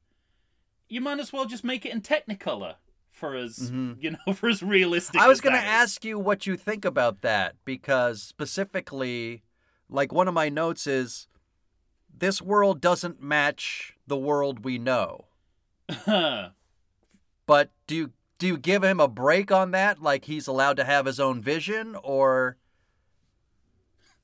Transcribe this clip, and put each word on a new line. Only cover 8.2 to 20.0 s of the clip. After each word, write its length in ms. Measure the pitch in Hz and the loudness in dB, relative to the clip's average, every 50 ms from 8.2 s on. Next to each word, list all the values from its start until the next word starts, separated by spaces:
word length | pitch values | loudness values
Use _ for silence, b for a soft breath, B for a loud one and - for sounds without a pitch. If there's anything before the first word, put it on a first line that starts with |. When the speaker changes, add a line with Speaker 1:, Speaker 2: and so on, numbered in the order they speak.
| - | -10
Speaker 2:
specifically, 1200 | - - - 151 - - 190 196 196 - 185 - - 147 135 131 127 123 120 117 117 117 113 _ _ _ _ _ _ _ _ _ - | -14 -10 -10 -8 -8 -4 -6 -6 -4 -6 -8 -8 -8 -6 -6 -4 -4 -4 -6 -6 -8 -10 -12 _ _ _ _ _ _ _ _ _ -6
like, 240 | - 135 143 131 - | -2 -2 -2 0 2
one 160 | 160 185 185 | 0 2 2
of 60 | 170 | 2
my 160 | 165 156 151 | 0 0 0
notes 360 | 143 151 165 165 165 - - | 0 -2 -2 -2 -4 -4 -4
is, 420 | 151 135 131 127 120 - - - _ _ _ _ _ _ _ _ _ _ _ _ _ _ _ _ _ _ | -2 -2 -2 -2 -4 -8 -14 -16 _ _ _ _ _ _ _ _ _ _ _ _ _ _ _ _ _ _
"This 280 | - 175 190 190 - 180 | -4 -2 -2 -2 -2 -2
world 400 | 185 208 208 202 196 185 139 175 | 0 2 4 4 4 4 4 2
doesn't 400 | 175 175 165 - 170 - - 135 | 2 2 2 0 -6 -10 -8 -4
match 720 | 143 151 151 143 147 - - - - - - - - - _ _ | 0 2 2 2 2 0 -4 -8 -10 -10 -10 -12 -16 -18 _ _
the 100 | - 143 139 | -6 -4 -2
world 460 | 135 147 147 143 143 139 135 110 107 | 0 0 0 2 2 0 -2 -4 -6
we 140 | 131 127 120 | -6 -4 -2
know." 480 | 117 131 127 117 95 80 - - - _ _ _ _ _ _ _ _ _ _ _ _ - | 0 0 2 2 0 -2 -4 -10 -18 _ _ _ _ _ _ _ _ _ _ _ _ -12
Speaker 1:
<laughs> 640 | 147 - - 202 214 185 165 147 127 107 92 90 - _ _ _ _ _ _ _ _ _ _ _ _ _ _ _ _ _ _ | -12 -8 -2 0 0 2 2 0 -2 -4 -8 -10 -14 _ _ _ _ _ _ _ _ _ _ _ _ _ _ _ _ _ _
Speaker 2:
But 240 | - 147 143 147 - _ _ _ | 4 6 6 6 4 _ _ _
do 100 | - 151 | -8 -6
you, 140 | 165 156 - - _ _ _ _ - | -4 -4 -6 -8 _ _ _ _ -4
do 80 | 180 | -2
you 120 | 185 180 143 | -2 -2 -2
give 260 | 120 170 196 202 190 | 0 2 2 4 4
him 160 | 190 190 175 | 2 4 4
a 80 | 147 131 | 4 2
break 420 | 110 107 127 143 165 190 202 196 | 2 2 2 4 4 4 4 4
on 200 | 196 190 190 185 | 4 2 4 2
that? 320 | 180 190 196 208 196 147 | 0 0 2 2 0 0